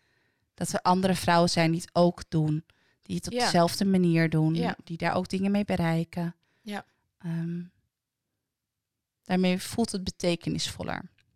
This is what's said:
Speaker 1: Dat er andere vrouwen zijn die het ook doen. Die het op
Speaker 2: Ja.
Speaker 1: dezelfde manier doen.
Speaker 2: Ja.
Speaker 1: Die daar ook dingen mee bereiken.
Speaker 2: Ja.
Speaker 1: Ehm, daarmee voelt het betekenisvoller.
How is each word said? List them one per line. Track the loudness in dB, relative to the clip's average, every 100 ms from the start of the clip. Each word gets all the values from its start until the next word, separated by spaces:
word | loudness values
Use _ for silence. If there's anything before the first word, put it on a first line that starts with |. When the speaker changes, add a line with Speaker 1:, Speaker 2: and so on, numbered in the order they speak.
| _ _ _ _ _
Speaker 1:
Dat | -8 -4
er | 0
andere | 2 2 2 0
vrouwen | 4 4 4
zijn | 4 2
die | 0
het | -2
ook | 2 2 2 -4
doen. | -2 0 -2 -6 _ _ _
Die | -8 -8
het | -6
op |
Speaker 2:
Ja. | -2
Speaker 1:
dezelfde | 2 4 4 2 2
manier | 4 4 4 2
doen. | 2 2 0
Speaker 2:
Ja. | -2 -4
Speaker 1:
Die | -12 -4
daar | -2 -2
ook | -2
dingen | -2 0
mee | 0 0
bereiken. | 0 0 0 -2 -6 -8 -8 _ _
Speaker 2:
Ja. | -12 -12 -12 _ _ _
Speaker 1:
Ehm, | -8 -6 -6 -8 -12 _ _ _ _ _ _ _ _ _ _ _ _ _ _ _
daarmee | -4 0 0 0
voelt | -4 -4 -4
het | -4
betekenisvoller. | -10 -4 -2 -2 -4 -6 -6 -8 -8 -8 -12 _ _